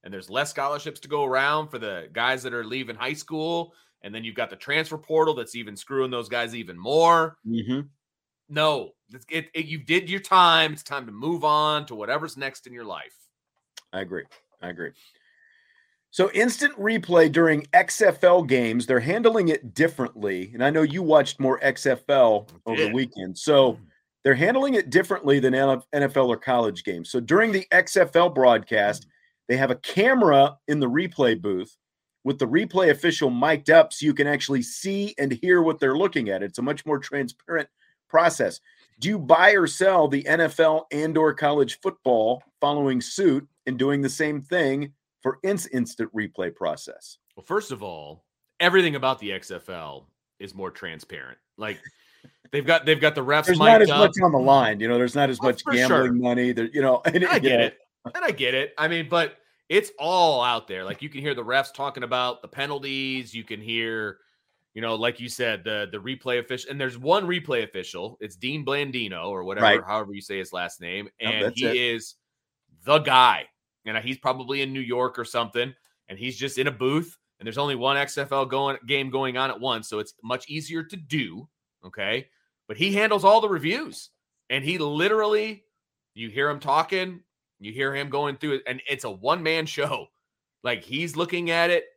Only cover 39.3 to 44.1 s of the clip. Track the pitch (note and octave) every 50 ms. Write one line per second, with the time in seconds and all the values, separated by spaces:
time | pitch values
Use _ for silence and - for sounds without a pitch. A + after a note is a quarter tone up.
39.3 | D#3+ E3 F3+ G3+ G#3 G3 E3+ D3+ - - F#3 F#3+ F#3+ F3 D#3 C#3 C#3 C#3 C#3 -
40.3 | D#3 E3 E3 D3+ - - D#3+ D#3 D#3 D#3+ - _ D3 D3 D#3 D#3+ D#3 D#3 D#3 D3+
41.3 | C#3+ - D#3 D3 D3 D3 C3+ A#2+ - _ - G3 - _ _ C3 B2 A2+ A2 A2
42.3 | B2 D3 _ _ _ _ - C#3+ D3 D3 C#3+ C3+ C3 B2 A#2 - - F#3+ G3 F3
43.3 | C3+ C#3 C#3+ _ _ _ _ C3 C3 A#2+ C3 C#3 C#3+ C#3 C#3 C3